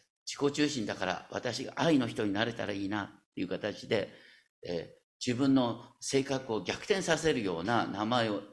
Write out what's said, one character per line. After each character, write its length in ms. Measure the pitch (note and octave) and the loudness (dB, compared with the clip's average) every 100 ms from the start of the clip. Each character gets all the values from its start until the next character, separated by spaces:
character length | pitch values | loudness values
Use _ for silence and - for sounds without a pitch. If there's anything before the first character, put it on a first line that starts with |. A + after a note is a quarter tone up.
| _ _ - | _ _ -12
自 260 | - C#3+ | -2 0
己 40 | C#3 | 2
中 120 | D3 | 0
心 200 | C#3 G#2 | 0 -4
だ 80 | F#2+ | -2
か 100 | F#2 | -2
ら、 220 | E2+ - | -2 -6
私 340 | G2+ B2 A#2 | -6 -4 -4
が 100 | B2 - | -6 0
愛 240 | E3+ C#3+ | 4 4
の 80 | A#2 | 4
人 180 | - G#2+ | 0 0
に 80 | |
な 100 | G2 | 2
れ 100 | A#2+ | 0
た 120 | A2+ G#2 | -2 -4
ら 80 | |
い 120 | G2+ G2 | -4 -4
い 40 | |
な 140 | G#2 | -4
っ 300 | G2 - _ G2 | -6 -12 _ -8
て 60 | |
い 20 | |
う 40 | F#2 | -4
形 400 | F#2 G#2 G2+ - | -4 -4 -6 -2
で、 220 | A2 F#2 - - - _ _ F2 | 0 0 -10 -20 -20 _ _ -6
え 320 | E2+ - - | -6 -6 -14
ー、 280 | _ _ B2+ | _ _ -4
自 140 | A#2+ | 2
分 140 | C#3 | 4
の 300 | C3+ A#2+ A#2 - _ | 4 4 -2 -10 _
性 240 | - C#3 | 0 0
格 320 | C3+ C3 - G#2+ | 2 -2 -2 -2
を 60 | |
逆 160 | F2+ F#2+ | -2 -4
転 240 | - G3 | 0 0
さ 160 | E3+ D#3+ | 2 2
せ 120 | D#3+ | 2
る 120 | C3 | 2
よ 160 | G2 E2 | 0 0
う 40 | |
な 220 | G2 A2+ C2 | 2 2 2
名 180 | G2 G#2+ | 0 2
前 260 | B2 A2 | 2 2
を 100 | G2+ - | 0 -4